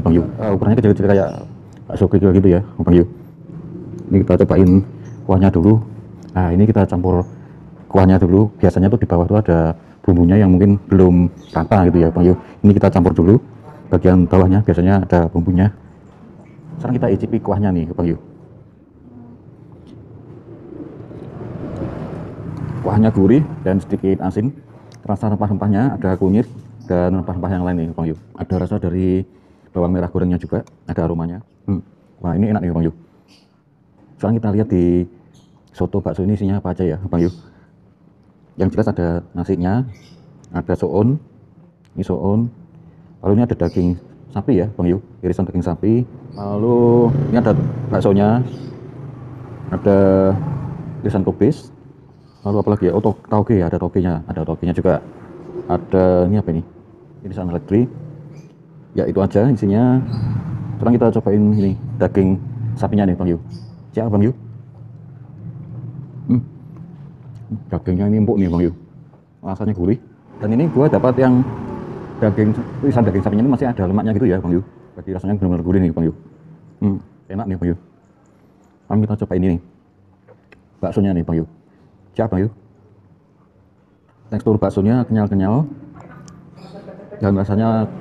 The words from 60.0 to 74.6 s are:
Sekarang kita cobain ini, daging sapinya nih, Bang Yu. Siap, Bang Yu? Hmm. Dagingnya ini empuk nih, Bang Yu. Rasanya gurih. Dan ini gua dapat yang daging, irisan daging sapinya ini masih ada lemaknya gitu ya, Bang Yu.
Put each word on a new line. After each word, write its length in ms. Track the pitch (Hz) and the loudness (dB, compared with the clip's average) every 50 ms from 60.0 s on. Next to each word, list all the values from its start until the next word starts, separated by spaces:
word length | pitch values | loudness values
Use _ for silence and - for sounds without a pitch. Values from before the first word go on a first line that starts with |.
| 127 - - - - - - - - - - - - - - - | -2 -2 -6 -4 -4 -4 -4 -6 -6 -8 -10 -10 -10 -10 -6 -2
Sekarang 140 | - 117 120 | 0 2 2
kita 100 | 110 101 95 92 113 | 4 4 2 2 2
cobain 220 | - 98 101 104 104 104 | 0 0 2 2 4 4
ini, 240 | 107 104 98 98 95 - - - - - | 2 2 0 0 -2 -4 -8 -8 -4 -2
daging 400 | - 90 - 98 95 95 95 92 - - - - - - - - | -2 0 2 2 2 2 2 -2 -4 -8 -10 -8 -8 -8 -6 -4
sapinya 240 | 101 95 104 104 101 | -4 -2 0 2 2
nih, 100 | 92 87 | 0 0
Bang 140 | 87 92 87 | 0 -2 -2
Yu. 100 | 85 82 - - - - - - - - - - | -2 -4 -6 -12 -18 -18 -20 -20 -20 -20 -16 -10
Siap, 160 | - 110 113 117 | -6 -6 -4 0
Bang 160 | 101 104 101 | 0 2 2
Yu? 80 | 123 131 - - - - - - - - - - - - - - - - - - - - - - - - - - - - - - - - - - - - - - - | 0 -2 -4 -12 -20 -20 -20 -20 -20 -20 -20 -20 -20 -20 -20 -20 -20 -20 -20 -20 -20 -20 -18 -18 -16 -16 -16 -16 -16 -16 -16 -16 -16 -16 -16 -18 -18 -18 -10 -4 -2
Hmm. 100 | 127 120 - - - - - - - - - - - - - - - - - - - - - - 110 - - - | -2 -2 -2 -6 -12 -20 -20 -20 -20 -20 -20 -20 -20 -20 -20 -20 -20 -20 -20 -20 -20 -18 -14 -12 -12 -12 -10 -8
Dagingnya 400 | 92 82 - 92 90 92 101 104 | -8 -6 -4 -2 -2 0 0 0
ini 160 | 107 110 104 | 2 2 2
empuk 160 | 107 113 98 | 2 2 0
nih, 80 | 95 85 | 0 0
Bang 160 | 85 87 87 | 0 0 0
Yu. 80 | 82 87 - - - - - - - - - _ _ _ _ - | 0 -2 -6 -18 -20 -20 -20 -20 -20 -20 -20 _ _ _ _ -12
Rasanya 320 | 98 95 95 110 110 104 | -10 -8 -6 -4 -4 -4
gurih. 240 | 95 85 95 120 123 - - - _ _ - - - | -2 -2 -2 -2 -2 -6 -16 -20 _ _ -20 -14 -8
Dan 160 | 104 104 113 | -4 -2 0
ini 80 | 127 165 160 | 0 0 0
gua 160 | 113 123 147 156 | 2 2 2 4
dapat 320 | 143 - 123 127 120 127 | 2 2 2 2 2 2
yang 240 | 131 127 127 127 131 123 - - - - - - - - - - - - - - 113 | 2 4 4 2 0 -2 -6 -12 -12 -12 -12 -12 -12 -14 -14 -16 -16 -12 -6 -2 -2
daging, 320 | 107 92 110 107 107 107 - - - - - | 0 0 2 0 0 0 -4 -6 -10 -8 -4
irisan 240 | 151 139 110 123 110 | -2 0 0 2 0
daging 160 | 95 92 98 | 0 0 0
sapinya 240 | 90 104 101 104 120 | 0 0 2 2 2
ini 80 | 143 | 0
masih 160 | 127 - 143 123 | 0 0 -2 -4
ada 160 | 113 - 95 | -2 -2 -2
lemaknya 320 | 90 95 104 98 110 107 | -2 -2 -2 -2 -2 -2
gitu 80 | 104 131 | 0 0
ya, 160 | 98 87 92 | 0 0 0
Bang 160 | - 85 87 | -2 -2 -2
Yu. 80 | 90 | -2